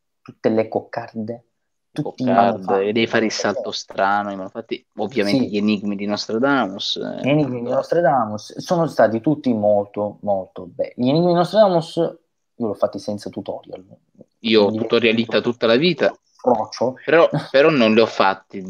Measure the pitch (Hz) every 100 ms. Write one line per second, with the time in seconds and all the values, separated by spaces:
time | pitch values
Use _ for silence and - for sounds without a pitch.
0 | _ _ - - 117 110 110 101 - -
1 | 117 113 107 117 _ _ _ _ _ 151
2 | - - 127 98 101 101 95 98 101 113
3 | 113 117 110 - 107 98 104 - - -
4 | 98 104 101 98 95 117 - 120 _ -
5 | 104 117 101 131 107 104 107 104 101 98
6 | 101 104 - 110 139 139 98 98 - -
7 | 50 50 127 151 139 123 120 135 - 160
8 | 170 135 107 104 - - - 175 151 -
9 | 110 113 156 147 131 110 104 104 101 104
10 | 104 - 101 98 92 - 87 - - -
11 | 127 156 175 175 170 208 202 170 160 170
12 | 165 - _ _ _ - 113 95 101 98
13 | - 104 95 107 95 - - - 95 -
14 | _ _ - _ 113 110 101 110 117 117
15 | 113 113 113 110 120 120 113 120 180 156
16 | 101 - _ _ 123 113 107 - 120 131
17 | - 160 160 147 - 135 160 143 113 110
18 | 110 - 95 95 _ 98 92